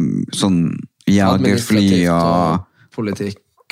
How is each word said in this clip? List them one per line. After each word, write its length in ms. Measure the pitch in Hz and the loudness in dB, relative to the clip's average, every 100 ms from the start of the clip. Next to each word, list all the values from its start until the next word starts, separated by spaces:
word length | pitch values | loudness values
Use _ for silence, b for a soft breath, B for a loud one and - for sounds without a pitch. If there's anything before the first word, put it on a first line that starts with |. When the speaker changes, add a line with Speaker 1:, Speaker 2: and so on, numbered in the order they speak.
| 64 50 - | -2 -2 -4
Speaker 1:
sånn 280 | - 104 87 82 - - _ | -2 0 2 0 -4 -12 _
jagerfly 800 | - 101 98 92 95 101 117 107 | 0 2 2 2 2 0 0 2
Speaker 2:
Administrativt 320 | 98 92 87 | 2 2 2
Speaker 1:
og, 480 | 85 85 87 82 85 | 2 2 2 0 -2
Speaker 2:
og 320 | - _ _ - | -6 _ _ -8
politikk 460 | 107 98 101 101 _ _ _ | -8 -6 -8 -8 _ _ _